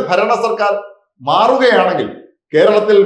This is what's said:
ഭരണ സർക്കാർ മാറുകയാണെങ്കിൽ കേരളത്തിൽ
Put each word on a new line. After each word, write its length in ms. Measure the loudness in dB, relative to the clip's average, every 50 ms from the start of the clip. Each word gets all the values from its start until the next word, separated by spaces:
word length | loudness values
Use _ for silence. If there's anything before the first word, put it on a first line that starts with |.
| -2 -2
ഭരണ 200 | -2 -2 0 0 -2 -2 -2
സർക്കാർ 280 | -4 -4 -2 -4 -4 -4 -6 -8 -14 -20 _ _ _ _ _ -6 -2
മാറുകയാണെങ്കിൽ 800 | 0 0 0 0 0 2 2 2 2 2 0 0 -2 -4 -6 -8 -10 -16 -20 -20 _ _ _ _ 0
കേരളത്തിൽ 460 | 2 2 2 2 0 0 2 2 2 2